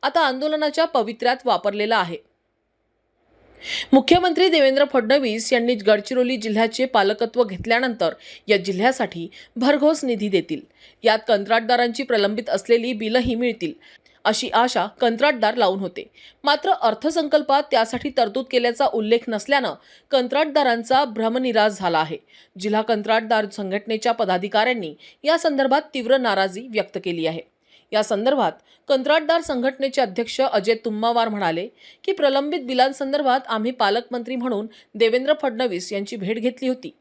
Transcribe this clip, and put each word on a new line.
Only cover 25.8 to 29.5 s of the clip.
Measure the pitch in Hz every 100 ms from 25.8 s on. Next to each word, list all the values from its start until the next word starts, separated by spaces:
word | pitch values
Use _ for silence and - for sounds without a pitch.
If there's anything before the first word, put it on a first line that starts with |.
| 302
तीव्र | 269 226 262
नाराजी | 240 196 190 185 254
व्यक्त | 214 202 185
केली | 180 170 160
आहे. | 160 - _ _ _ _
या | 214
संदर्भात | 208 202 233 285 190 - _ _ _
कंत्राटदार | 269 262 311 311 330
संघटनेचे | 320